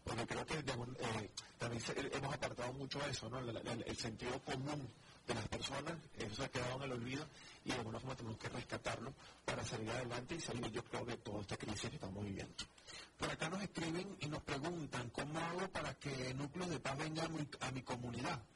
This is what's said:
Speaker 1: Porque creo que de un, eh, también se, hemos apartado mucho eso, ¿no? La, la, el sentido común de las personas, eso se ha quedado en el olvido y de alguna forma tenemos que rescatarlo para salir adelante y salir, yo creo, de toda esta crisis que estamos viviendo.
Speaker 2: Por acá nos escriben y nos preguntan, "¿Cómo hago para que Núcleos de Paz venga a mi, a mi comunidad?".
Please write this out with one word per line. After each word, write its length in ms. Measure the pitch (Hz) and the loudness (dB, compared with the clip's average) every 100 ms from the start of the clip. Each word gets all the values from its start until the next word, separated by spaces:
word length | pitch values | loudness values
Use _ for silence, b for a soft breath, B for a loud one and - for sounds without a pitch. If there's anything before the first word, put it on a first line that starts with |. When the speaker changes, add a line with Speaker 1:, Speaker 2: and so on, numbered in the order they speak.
Speaker 1:
Porque 200 | - 113 | -2 0
creo 220 | 113 117 123 | 2 0 2
que 160 | 160 | 2
de 100 | 135 | 2
un, 220 | 127 120 127 | 0 0 0
eh, 320 | 117 110 104 - B B | 0 2 0 -6 B B
también 240 | 120 117 | 0 0
se, 340 | 110 147 139 139 | 0 0 2 2
hemos 160 | 135 | 2
apartado 400 | 147 131 - 123 | 2 0 0 -2
mucho 300 | 131 135 143 143 | 0 -2 0 2
eso, 220 | 131 110 | 0 0
¿no? 120 | 127 | 0
La, 200 | 123 110 | 0 0
la, 120 | - | 0
el 240 | 117 - 113 | 0 0 0
sentido 440 | 120 107 123 131 | -2 0 0 0
común 440 | - 131 139 151 131 - B B - | 0 2 2 0 -2 -8 B B 0
de 80 | |
las 140 | 120 104 | 2 2
personas, 500 | - - 139 147 165 - - | 0 0 0 0 -2 -4 -4
eso 200 | 113 107 | -2 0
se 80 | |
ha 40 | 135 | 0
quedado 280 | 127 123 131 | 2 2 2
en 60 | |
el 100 | 139 | 0
olvido 340 | 123 120 135 151 - B B | 0 0 0 -2 -10 B B
y 60 | - | 0
de 40 | |
alguna 240 | 127 110 113 | 2 2 -2
forma 180 | 127 127 | -2 -2
tenemos 220 | 117 113 | -2 -2
que 100 | - | -2
rescatarlo 640 | 123 - 107 - 113 120 - B B | -2 -2 -2 0 -2 -2 -8 B B
para 200 | - 120 | 0 0
salir 260 | 113 120 110 | 2 0 2
adelante 460 | 117 123 120 123 170 | 2 2 0 0 -2
y 40 | |
salir, 300 | - 117 120 | 0 2 2
yo 120 | 113 | 0
creo, 200 | 113 120 | -2 -2
de 120 | 120 113 | 0 -2
toda 220 | - 104 | -2 -2
esta 160 | 101 117 | 0 -2
crisis 340 | 107 104 113 | 0 0 0
que 60 | - | -2
estamos 280 | 95 95 | -2 0
viviendo. 300 | 104 95 95 - - - B B B - | 0 0 -2 -4 -8 -10 B B B -2
Speaker 2:
Por 100 | - | 0
acá 220 | - 160 | 2 2
nos 100 | 190 | 2
escriben 560 | 202 - 165 170 190 190 | 0 2 2 2 0 -2
y 80 | 151 | 0
nos 140 | 151 | 0
preguntan, 640 | - 143 156 175 143 127 120 | 2 2 2 0 0 -2 -2
"¿Cómo 280 | - 143 156 | -2 0 2
hago 280 | 165 175 190 | 2 2 0
para 220 | - 151 | 0 0
que 380 | 131 147 135 127 | 0 0 0 0
Núcleos 360 | 131 143 175 180 | 0 0 0 2
de 80 | 151 | 2
Paz 180 | - 139 | 2 2
venga 280 | 156 156 | 2 2
a 40 | 165 | 2
mi, 180 | 160 147 - | 2 0 0
a 100 | 127 | 0
mi 100 | 131 | 0
comunidad?". 580 | 123 123 120 120 131 - - | 0 -2 0 0 2 0 -4